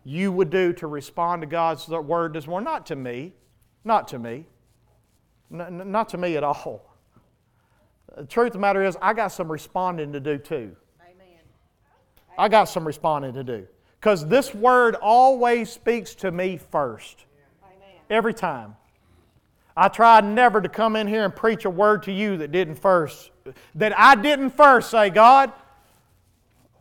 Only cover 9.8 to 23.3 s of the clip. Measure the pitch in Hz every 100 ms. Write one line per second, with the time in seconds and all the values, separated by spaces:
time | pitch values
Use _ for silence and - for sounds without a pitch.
9.8 | 185 175 147 143 139 143 - 151 107 85
10.8 | _ _ _ _ 185 170 160 _ _ _
11.8 | _ _ _ _ _ - 202 214 196 180
12.8 | 160 143 165 147 135 127 127 113 95 _
13.8 | _ _ 214 190 151 247 262 202 240 247
14.8 | 240 226 202 233 262 262 240 240 226 -
15.8 | - 233 185 - 190 175 185 170 - 165
16.8 | 135 107 - - _ _ _ _ _ _
17.8 | _ _ - 214 226 220 180 131 104 104
18.8 | _ _ _ _ _ _ _ _ _ -
19.8 | 196 - 233 226 202 214 247 208 185 -
20.8 | 226 214 208 220 202 - 226 220 196 175
21.8 | 208 208 - 190 214 185 147 170 170 156
22.8 | 196 180 143 - -